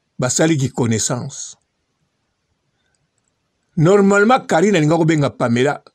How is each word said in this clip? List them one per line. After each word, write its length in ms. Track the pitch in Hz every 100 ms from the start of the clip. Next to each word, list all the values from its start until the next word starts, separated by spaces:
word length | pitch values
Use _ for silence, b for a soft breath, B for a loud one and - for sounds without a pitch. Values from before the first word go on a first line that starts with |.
| _ -
basaliki 500 | 127 - 160 160 131
connaissance. 880 | - 120 113 - 127 139 - - - _ _ _ _ _ _ _ _ _ _ _ _ _ _ _ _ _ _ _ _ _ -
Normalement, 680 | 156 202 196 202 208 262 262
Karine 320 | 185 196 190
alinga 200 | 151 165
kobenga 320 | 165 160 135
Pamela 540 | - 127 117 139 143 _